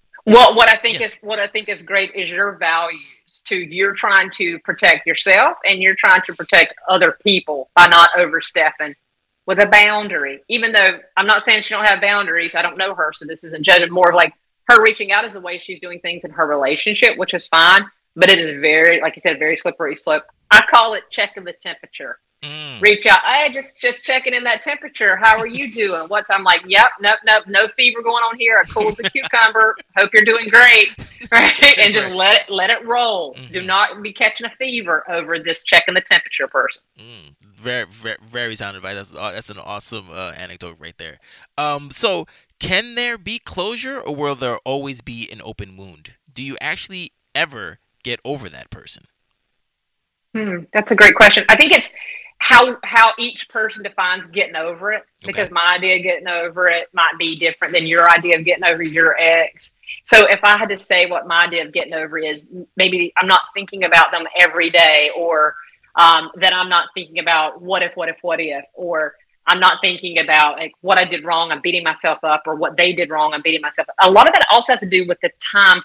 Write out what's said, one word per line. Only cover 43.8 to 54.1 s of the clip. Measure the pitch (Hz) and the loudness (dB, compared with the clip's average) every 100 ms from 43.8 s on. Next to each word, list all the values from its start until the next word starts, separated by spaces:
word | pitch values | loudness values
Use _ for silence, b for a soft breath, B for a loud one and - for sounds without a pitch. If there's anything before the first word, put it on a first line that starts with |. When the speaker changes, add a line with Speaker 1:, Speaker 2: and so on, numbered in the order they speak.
| 262 269 | -12 -14
Speaker 2:
or | - 143 | -12 -8
will | 147 135 | -8 -6
there | 123 117 | -8 -8
always | - 139 139 123 | -8 -8 -10 -14
be | - 117 117 | -16 -16 -16
an | 110 | -18
open | - 110 98 92 | -18 -18 -18 -20
wound? | 98 78 78 _ _ | -20 -20 -20 _ _
Do | 127 | -16
you | 135 135 | -14 -12
actually | 139 180 - 185 170 _ _ | -10 -12 -14 -16 -16 _ _
ever | 135 160 127 92 95 _ _ | -8 -8 -10 -16 -18 _ _
get | 127 120 | -12 -10
over | 120 143 101 | -10 -12 -12
that | 67 58 | -20 -20
person? | - - - _ _ _ _ _ _ _ _ _ _ _ _ _ 220 | -20 -18 -18 _ _ _ _ _ _ _ _ _ _ _ _ _ -10
Speaker 1:
Hmm, | 214 175 165 | -8 -10 -6
that's | 214 208 | -6 0
a | 208 | 6
great | 202 - | 6 8
question. | 208 202 190 | 6 6 2
I | 220 | 4
think | 302 | 4
it's | 302 - B B B B B | 2 0 B B B B B
how, | - 247 254 240 | 4 6 6 0
how | - 233 226 220 | -2 4 4 2
each | 240 - - | -8 -10 -12
person | 226 214 214 | -6 -6 -8
defines | 202 - 185 | -12 -4 -4